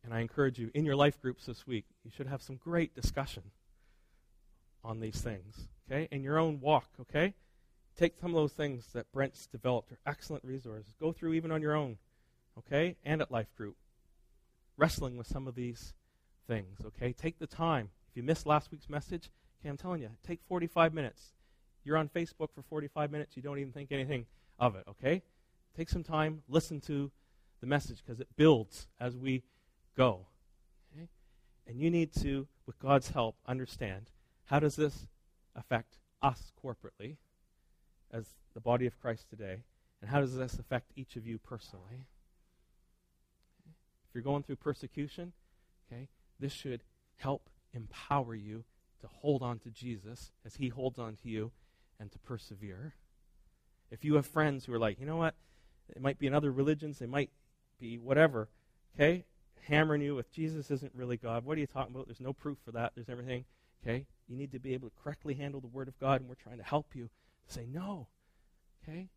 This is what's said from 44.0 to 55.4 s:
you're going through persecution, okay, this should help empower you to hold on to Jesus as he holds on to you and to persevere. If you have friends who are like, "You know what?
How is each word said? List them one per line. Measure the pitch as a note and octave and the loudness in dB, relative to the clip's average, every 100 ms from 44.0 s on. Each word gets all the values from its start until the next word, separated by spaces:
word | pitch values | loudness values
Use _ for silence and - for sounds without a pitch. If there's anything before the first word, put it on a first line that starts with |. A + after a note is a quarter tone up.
| _ | _
you're | A#2+ | -6
going | B2+ C#3+ | 0 0
through | C3+ C3+ | 0 -4
persecution, | - B2+ C3+ - C#3+ - F3 - _ _ _ _ _ | -4 -4 -8 -8 -8 -8 -12 -14 _ _ _ _ _
okay, | A#2+ C3+ _ _ _ | -14 -14 _ _ _
this | C#3 | -8
should | - C#3+ A#2 _ _ _ _ | -6 -8 -8 _ _ _ _
help | C3 C#3 - _ _ | -2 -2 -6 _ _
empower | B2 A2 - - C#3+ A#2+ A2+ | -14 -12 -14 0 0 2 -6
you | G#2 A2 A2+ _ _ _ | -8 -12 -14 _ _ _
to | - | -20
hold | - D3 C3+ | -4 0 2
on | B2 A2+ | 0 -4
to | B2 | -10
Jesus | A2 B2 A2 G2+ A#2+ - _ A2+ | -12 -8 -8 -10 -16 -18 _ -18
as | - | -4
he | C3 | -4
holds | A#2 C3 B2+ | -2 -4 -4
on | A2+ G#2+ | -10 -10
to | B2 | -6
you | A2 A2 - _ _ _ _ | -4 -4 -8 _ _ _ _
and | G#2 | -16
to | - | -16
persevere. | - A#2+ - G2 G#2 F#2 D3 - _ _ _ _ _ _ _ _ _ | -12 -12 -10 -14 -12 -12 -14 -16 _ _ _ _ _ _ _ _ _
If | A2+ | -6
you | D3+ D3 | 4 4
have | C3+ | 4
friends | D#3+ D#3 C#3 B2+ | 2 2 2 -2
who | |
are | A#2+ | 2
like, | A2 G2 | 2 0
"You | C#3 | -4
know | E3 | 0
what? | E3 - | 0 -2